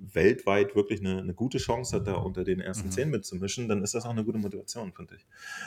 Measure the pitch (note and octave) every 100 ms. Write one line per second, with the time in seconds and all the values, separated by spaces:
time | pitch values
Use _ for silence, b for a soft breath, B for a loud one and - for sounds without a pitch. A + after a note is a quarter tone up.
0 | F#2 - F2+ A#2 - G2+ G2+ G#2 G2+ G#2
1 | F#2+ F#2+ F#2 F2 B2 - - A#2 B2+ G#2+
2 | G#2 F2+ F#2 F#2 F2+ F#2 F#2 G2+ F#2+ F#2
3 | D3 B2 - F2+ G2 A2+ A#2+ G#2+ F#2+ A#2
4 | A#2 A2+ A2 A2 G2+ G2 - A#2+ G#2 -
5 | E2 - _ B B B